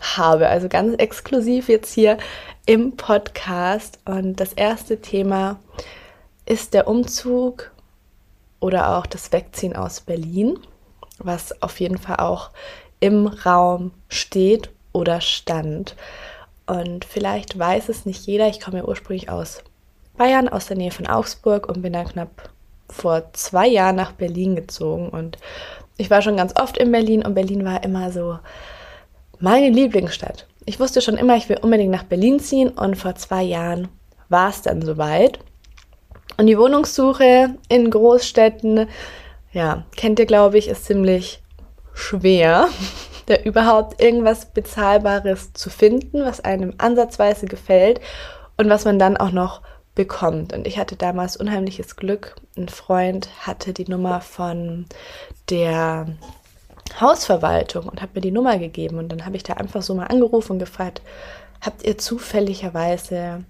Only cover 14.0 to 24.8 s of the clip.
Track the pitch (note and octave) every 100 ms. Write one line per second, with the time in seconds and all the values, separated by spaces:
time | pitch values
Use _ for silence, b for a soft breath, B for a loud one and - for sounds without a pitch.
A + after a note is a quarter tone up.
14 | _ - - G3 F#3+ A3+ - - _ -
15 | E3+ E3+ - - - E3 D#3 D3+ G3 -
16 | B B B B B _ - F3+ F3 F3
17 | - G#3 G3 G3+ G3 F#3+ E3+ G3+ A3 A3
18 | G3 F#3+ - G#3 G#3+ G#3 - F#3 - G3
19 | - F#3 F3+ F3 E3 - - _ _ _
20 | _ - B3 C4 B3 G3 - F#3 F3+ -
21 | - A3 G#3+ - G#3+ G#3 - F3+ F3+ F3
22 | E3+ F3 E3+ - - _ _ - - -
23 | F3 E3 E3 - - F#3 A#3 A3 F#3 F#3
24 | F#3+ - F3 E3+ F#3+ F3 E3 -